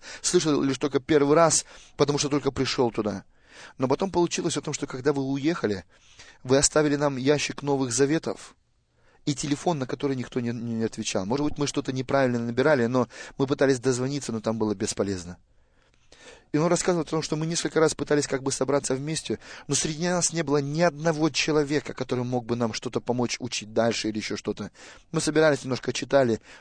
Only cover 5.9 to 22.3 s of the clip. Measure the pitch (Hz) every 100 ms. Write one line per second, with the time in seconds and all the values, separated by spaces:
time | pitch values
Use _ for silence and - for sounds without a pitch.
5.9 | _ _ - - - 127 135 147 151 151
6.9 | 143 147 131 131 147 - 123 143 139 131
7.9 | 113 139 160 113 - - _ _ _ _
8.9 | _ _ _ - 135 147 143 180 151 127
9.9 | - 143 131 117 131 117 120 117 113 110
10.9 | - 107 104 95 139 147 - 143 147 131
11.9 | 131 127 135 127 120 117 120 143 135 117
12.9 | 127 120 - - - 131 - 139 127 131
13.9 | 123 131 143 127 113 110 110 107 101 104
14.9 | - 101 95 87 90 _ _ _ _ _
15.9 | _ _ - - - _ 147 170 170 -
16.9 | 175 147 156 - 156 160 165 156 156 156
17.9 | - 147 147 - 135 135 - 135 139 -
18.9 | 131 147 156 - 107 - - - 143 160
19.9 | 151 175 180 160 165 143 147 139 156 175
20.9 | 143 165 151 156 - - 151 139 147 -
21.9 | - 127 127 123